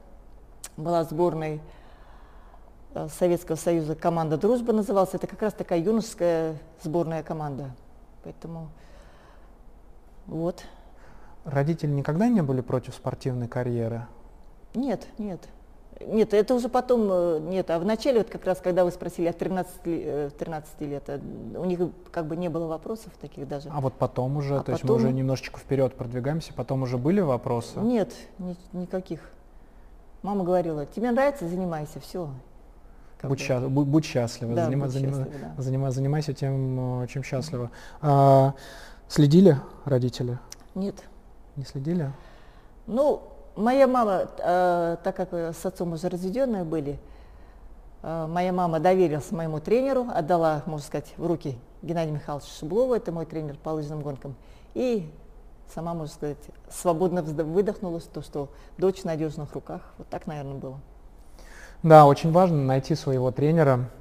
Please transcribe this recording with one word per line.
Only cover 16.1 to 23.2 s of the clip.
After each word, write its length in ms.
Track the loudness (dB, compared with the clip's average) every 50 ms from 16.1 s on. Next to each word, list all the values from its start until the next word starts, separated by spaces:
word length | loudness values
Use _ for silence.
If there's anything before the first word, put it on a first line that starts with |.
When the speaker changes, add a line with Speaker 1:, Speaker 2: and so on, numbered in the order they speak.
| 2 4 4 6 6
Speaker 1:
это 200 | 4 4 4 2
уже 140 | 2 2 2
потом, 380 | 0 0 2 4 2 4 4 4 4
э, 260 | 4 4 2 2 0
нет, 300 | 0 -2 -2 -2 0 0
а 80 | 0 0
вначале, 400 | 0 0 -2 0 0 2 4 4
вот 100 | 2 0
как 140 | -4 -6 -2
раз, 140 | -2 -2 0
когда 240 | 0 0 2 4 2
вы 60 | 2
спросили 380 | 0 -4 -8 -8 -4 -2 -2 -2
от 100 | -2 -2
тринадцати 480 | -4 -2 -2 -4 -4 -6 -10 -10 -6 -6
ли-, 140 | -4 -4 -4
э, 260 | -4 -4 -4 -4 -6 -6
тринадцати 460 | -8 -8 -8 -8 -10 -10 -12 -12 -10 -8
лет, 200 | -8 -8 -8 -8 -8
э, 120 | -8 -8 -8 -10 -12 -12 -12 -10 -8
у 80 | -4 -2
них 140 | -2 0 0 -2 -4 -4 -10 -18 -8
как 160 | -6 -6 -4
бы 80 | -4 -4
не 120 | -4 -4 -4
было 180 | -4 -4 -4
вопросов 460 | -4 -6 -8 -6 -8 -10 -10 -10 -16 -18 -16